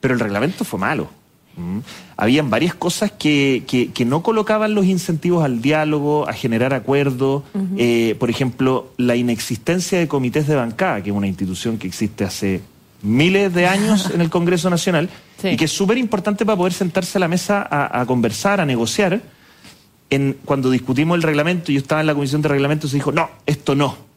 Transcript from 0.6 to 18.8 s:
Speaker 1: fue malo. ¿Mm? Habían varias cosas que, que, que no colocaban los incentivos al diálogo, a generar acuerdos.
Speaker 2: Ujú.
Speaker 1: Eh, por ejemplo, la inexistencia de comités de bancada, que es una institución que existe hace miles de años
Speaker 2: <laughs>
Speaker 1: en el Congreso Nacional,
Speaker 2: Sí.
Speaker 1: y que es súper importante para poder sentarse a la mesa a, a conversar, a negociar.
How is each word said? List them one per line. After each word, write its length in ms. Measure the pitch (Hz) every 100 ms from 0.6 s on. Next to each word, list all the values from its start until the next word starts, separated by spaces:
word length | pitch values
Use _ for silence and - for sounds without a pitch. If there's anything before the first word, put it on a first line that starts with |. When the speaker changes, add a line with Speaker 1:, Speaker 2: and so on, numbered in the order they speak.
Speaker 1:
fue 140 | 196 101
malo. 300 | 98 139 85 - _ _ _ -
¿Mm? 220 | 85 98 - - - -
Habían 300 | 107 139 147
varias 240 | 110 165
cosas 360 | - 170 - 208
que, 540 | - 151 147 139 131 -
que, 240 | 127 120
que 140 | -
no 180 | 120 147
colocaban 520 | 170 226 214 214 214
los 100 | 208 185
incentivos 560 | 185 165 165 175 175
al 200 | 147 120
diálogo, 680 | 127 151 151 151 143 151 143
a 40 |
generar 400 | 107 123 113 127
acuerdos. 680 | 135 110 139 139 123 135 139 139
Speaker 2:
Ujú. 120 | 202 95 98
Speaker 1:
Eh, 360 | 120 117 113 107
por 80 | 120
ejemplo, 640 | 117 131 117 131 131 - -
la 180 | 123 120
inexistencia 840 | 120 117 - 110 - 175 175 190
de 80 | 160
comités 400 | 143 127 131 147
de 80 |
bancada, 480 | 151 117 107 185 117
que 80 | 98
es 60 | 101
una 100 | 98
institución 520 | 90 95 90 117 113
que 100 | 95
existe 360 | - 107 -
hace 360 | 98 - 98 92 - _ _ _
miles 500 | 101 117 165 190 196
de 120 | 180 180
años 440 | 196 214 214 185
Speaker 2:
<laughs> 40 |
Speaker 1:
en 60 | 170
el 100 | 165
Congreso 400 | 175 175 180 180
Nacional, 380 | 175 - 170 180 - - -
Speaker 2:
Sí. 80 | 196
Speaker 1:
y 80 | 139
que 80 | 156
es 40 |
súper 280 | - 196 240
importante 480 | 240 208 196 202 214
para 100 | 208
poder 160 | 180
sentarse 460 | 180 190 190 180 196
a 20 |
la 80 | 175
mesa 320 | 180 - 202
a, 400 | - 147 139 113
a 60 | 120
conversar, 520 | 127 113 107 202 202
a 60 |
negociar. 560 | 151 123